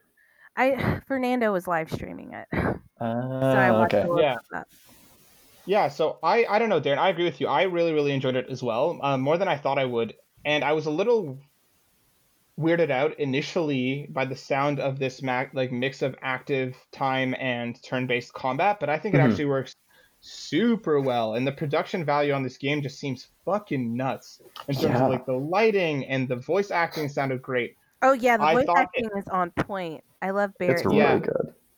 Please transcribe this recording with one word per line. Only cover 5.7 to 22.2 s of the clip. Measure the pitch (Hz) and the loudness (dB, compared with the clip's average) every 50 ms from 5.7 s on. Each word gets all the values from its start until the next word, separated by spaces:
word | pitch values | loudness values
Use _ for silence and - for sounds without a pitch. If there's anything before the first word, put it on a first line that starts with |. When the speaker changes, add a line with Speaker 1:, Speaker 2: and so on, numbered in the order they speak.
| 196 214 170 147 | 2 2 2 2
Speaker 3:
so | - - 160 151 - - - | 2 0 0 0 0 0 0
I, | 165 202 233 226 | 2 4 4 2
I | - 202 220 | 2 2 2
don't | 233 214 | 2 2
know, | 190 156 | 2 2
Darren, | 131 139 143 131 | 2 2 2 2
I | 160 190 | 2 2
agree | 185 165 175 | 2 2 0
with | 170 - - | 0 0 0
you. | 135 | -2
I | - 135 151 180 | 0 2 2 2
really, | 190 175 170 170 170 156 | 2 2 2 2 2 2
really | 151 147 143 139 | 2 2 2 0
enjoyed | 135 123 131 127 | 0 0 0 0
it | 127 123 - | 0 -2 -4
as | 135 123 131 | -6 -4 -4
well, | 120 107 117 143 175 170 - 139 | -2 0 0 0 0 0 -2 -2
uh, | 139 139 131 | 0 0 0
more | 131 139 160 175 | 2 2 2 2
than | 196 185 | 2 0
I | 156 | 0
thought | 139 - 139 139 143 | 0 0 0 0 2
I | 135 | 0
would. | 127 123 117 113 107 - - _ _ _ _ - | 0 0 0 -2 -2 -4 -10 _ _ _ _ -2
And | 147 147 151 139 | 0 0 2 2
I | 139 156 | 2 2
was | 160 147 | 2 0
a | 156 | 0
little | 151 160 202 233 240 226 190 143 131 139 139 _ _ _ _ _ _ _ _ _ _ _ _ _ _ _ _ _ _ _ _ _ _ - | -2 0 2 2 2 2 2 -2 -8 -12 -16 _ _ _ _ _ _ _ _ _ _ _ _ _ _ _ _ _ _ _ _ _ _ -2
weirded | 151 165 170 170 165 143 | 0 2 4 4 4 2
out | 135 127 143 160 - - | 2 2 0 0 0 -2
initially | 147 135 127 143 143 - - 185 165 147 143 131 123 127 135 143 143 - | -2 -2 0 -2 -2 -2 -2 -2 0 0 0 0 0 -2 -2 -4 -6 -6
by | 156 131 135 | -4 -4 -4
the | 131 135 | -4 -4
sound | - - - 143 135 139 147 147 135 | -8 -6 -2 0 0 2 0 0 0
of | - 139 135 139 | -2 -4 -2 -2
this | 135 131 131 - 139 | -4 -6 -4 -4 -4
ma-, | 131 127 127 135 135 - | -2 -2 -2 -2 -4 -4
like, | 131 131 123 120 | -4 -4 -2 -2
mix | 120 127 135 139 - - | -4 -4 -4 -4 -4 -4
of | 131 - - - | -4 -4 -6 -6
active | 135 127 127 - - 143 131 131 127 127 - - _ - | -6 -6 -6 -4 -4 -2 -2 -2 -4 -6 -10 -18 _ -8
time | - 139 135 131 131 131 127 127 - | -4 -2 -2 0 0 0 -2 -2 -2
and | 135 131 123 120 120 120 117 - - | -4 -4 -4 -4 -4 -6 -8 -10 -8
turn-based | - 135 127 127 123 120 123 120 - - | -6 -4 -4 -2 0 -2 -2 -2 -6 -10
combat, | - - 131 127 147 175 208 202 - | -6 -4 -4 -2 0 2 0 0 0
but | 147 143 | -2 -2
I | 147 151 | -2 -2
think | - 214 180 | 0 2 4
it | 147 | 4
Speaker 2:
Mm-hmm. | |
Speaker 3:
actually | 156 120 104 95 147 | 6 4 4 2 0
works | 143 139 135 127 - - - _ _ _ _ _ _ _ _ | 0 0 -2 -2 -6 -12 -20 _ _ _ _ _ _ _ _
super | - - - - - - 135 160 220 240 233 - - 170 151 143 | -20 -20 -18 -16 -10 -4 0 2 2 2 2 0 0 0 0 2
well. | 135 131 120 120 113 110 107 | 2 2 0 0 0 0 0
And | 120 127 | -2 -2
the | 139 139 | -2 -2
production | - 165 143 143 160 175 - - 190 156 | -4 -4 -2 -2 -2 -2 -2 -4 -4 -2
value | 143 143 147 | 0 0 2